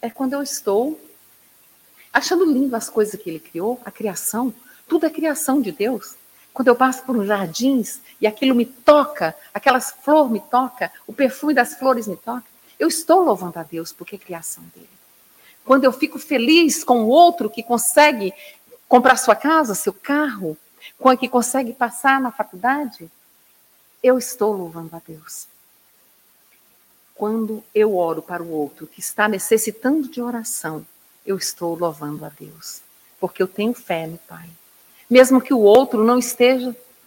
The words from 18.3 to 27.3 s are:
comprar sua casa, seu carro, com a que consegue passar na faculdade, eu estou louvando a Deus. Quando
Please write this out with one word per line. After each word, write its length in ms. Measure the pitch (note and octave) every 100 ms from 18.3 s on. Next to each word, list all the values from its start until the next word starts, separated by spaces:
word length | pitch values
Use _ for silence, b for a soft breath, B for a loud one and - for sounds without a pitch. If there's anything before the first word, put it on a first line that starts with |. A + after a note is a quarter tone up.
| B B B _ - _
comprar 280 | B3+ C4 B3+
sua 200 | - G#3+
casa, 380 | C#4+ D#4+ B3+
seu 180 | F#3+ -
carro, 640 | - - C#4+ D4+ G#3+ F3 D#3 _ B B _
com 100 | C4
a 80 | B3+
que 120 | B3
consegue 440 | B3 A#3 C4+ A#3+
passar 480 | A#3+ A#3+ - C4+ C4+
na 120 | B3+
faculdade, 800 | - G#3+ F#3 A#3 C#4 C#4 - E3 _ _ _ _ _ _ _ _ _
eu 160 | B3+ B3+
estou 340 | - - G#3
louvando 440 | G3+ F3 E3 E3 E3
a 60 | -
Deus. 400 | D#3+ D#3 - - _ _ _ _ _ _ _ _ _ _ _ _ _ _ _ _
Quando 480 | - G#3